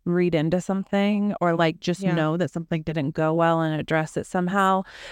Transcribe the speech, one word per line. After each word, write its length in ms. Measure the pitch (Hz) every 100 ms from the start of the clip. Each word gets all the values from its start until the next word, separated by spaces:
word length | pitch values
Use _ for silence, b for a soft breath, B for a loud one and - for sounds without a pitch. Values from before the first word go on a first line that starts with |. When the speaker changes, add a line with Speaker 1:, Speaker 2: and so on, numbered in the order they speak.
Speaker 1:
read 300 | - 175 180
into 260 | 165 160 180
something 760 | 175 190 190 202 202 208 208 -
or, 140 | 175
like, 240 | 170 165 165
just 220 | - 175
Speaker 2:
Yeah. 120 | 190
Speaker 1:
know 220 | 175 156 165
that 140 | 170
something 320 | 170 165 165
didn't 300 | 156 160 139
go 200 | 160 156
well 260 | 165 165 165
and 160 | 160 156
address 360 | 143 160 156 -
it 100 | -
somehow. 560 | 185 180 196 190 190 190 B B